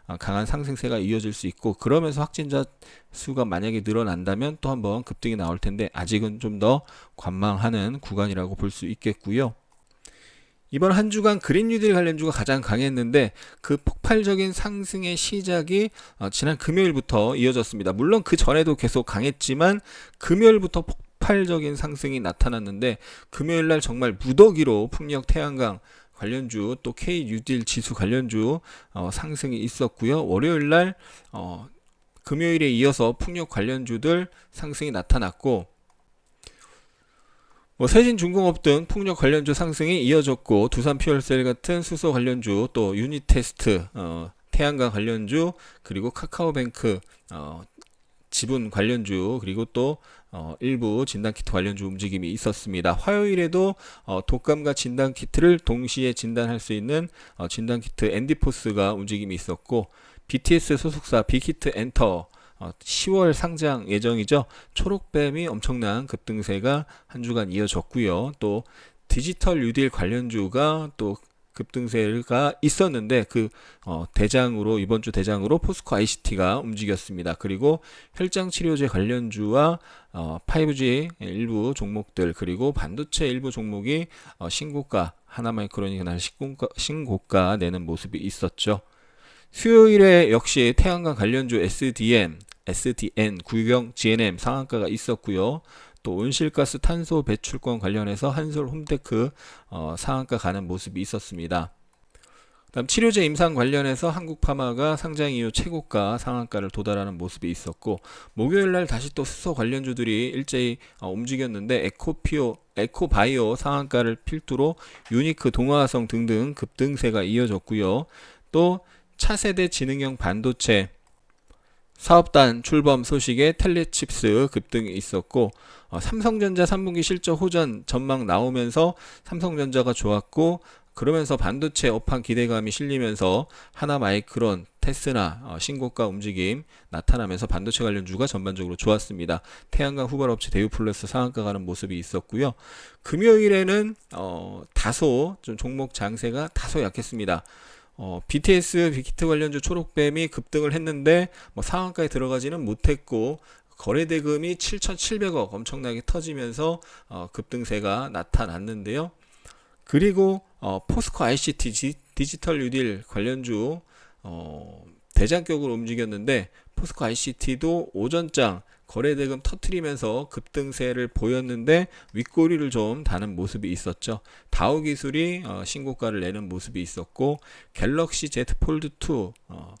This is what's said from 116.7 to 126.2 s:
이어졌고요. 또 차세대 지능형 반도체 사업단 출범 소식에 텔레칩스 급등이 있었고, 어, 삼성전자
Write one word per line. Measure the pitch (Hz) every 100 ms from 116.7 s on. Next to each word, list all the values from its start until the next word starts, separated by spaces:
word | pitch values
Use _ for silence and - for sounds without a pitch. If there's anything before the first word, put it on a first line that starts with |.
| - 135 135 120 107
이어졌고요. | 95 117 120 95 - 110 95 110 165 - - - _
또 | 156 175 185 - _ _ -
차세대 | - 214 - 185 180
지능형 | - 131 139 135 127
반도체 | 92 104 123 123 - 104 92 - _ _ _ _ _ _ _ _ _ -
사업단 | - 175 170 147 127 117
출범 | - 151 143 135
소식에 | 120 143 127 123 147
텔레칩스 | 160 190 170 160 - - - 110 107 139
급등이 | 110 - 117 107
있었고, | 92 - 95 - 127 107 - - - -
어, | -
삼성전자 | - 220